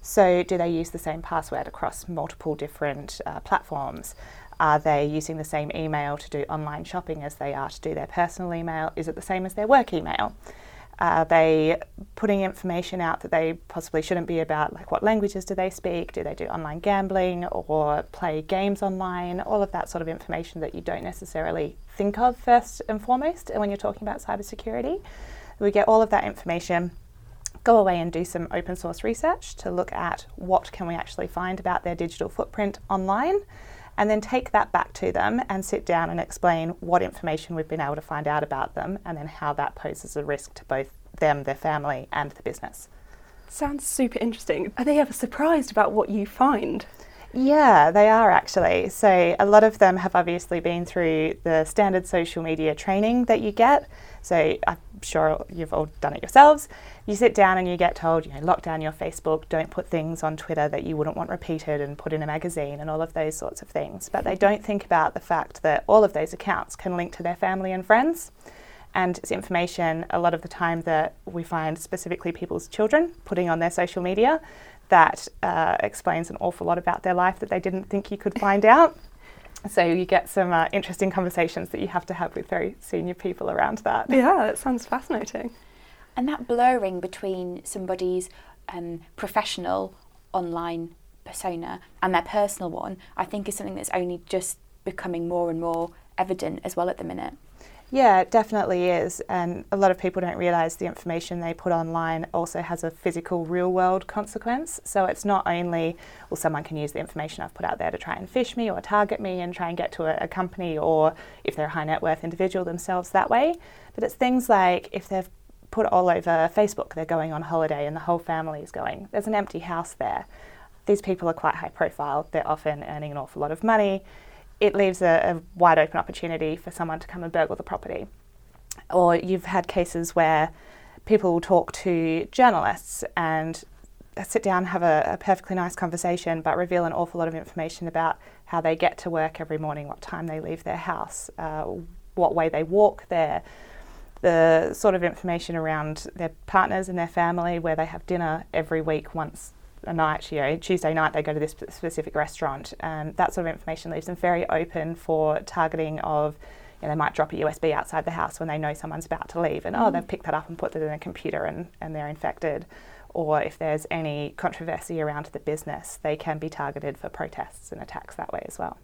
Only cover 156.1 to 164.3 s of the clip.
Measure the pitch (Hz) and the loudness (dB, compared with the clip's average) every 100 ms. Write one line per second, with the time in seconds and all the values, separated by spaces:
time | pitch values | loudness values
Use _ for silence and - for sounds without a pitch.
156.1 | 151 151 151 - - - - 156 151 151 | 0 -2 -4 -18 -20 -20 -10 -6 0 0
157.1 | - 151 - 151 156 160 147 - 160 156 | 0 -2 0 -2 0 0 0 -2 -4 -4
158.1 | 165 - - 165 151 151 151 160 156 - | -2 -4 -4 -6 -4 -4 -6 -8 -10 -8
159.1 | 160 - - 170 151 - - 220 175 170 | -8 -6 -2 -2 -2 -4 0 2 0 -4
160.1 | - 160 156 160 165 - 165 156 151 - | -8 -2 -4 -4 -6 -6 -4 -4 -6 -10
161.1 | 170 - - - - 175 - 160 156 147 | -8 -6 -4 -4 -6 -10 -10 -10 -8 -8
162.1 | 151 - - 165 143 - - - - - | -6 -6 -2 -4 -4 -8 -20 -20 -20 -10
163.1 | - 156 151 - - 160 156 - 165 156 | -6 0 2 0 -4 -4 -4 -4 -4 -4
164.1 | 147 147 | -4 -8